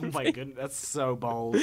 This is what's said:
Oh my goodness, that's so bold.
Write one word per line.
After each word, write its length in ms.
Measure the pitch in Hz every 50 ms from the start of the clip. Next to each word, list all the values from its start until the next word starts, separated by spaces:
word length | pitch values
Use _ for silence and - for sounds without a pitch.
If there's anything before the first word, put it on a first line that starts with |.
| -
Oh 80 | -
my 180 | - - 131 -
goodness, 260 | - - 139 139 131
that's 300 | 123 135 143 - - -
so 280 | - - 147 135 131 123
bold. 400 | 117 123 120 117 117 117 117 117 220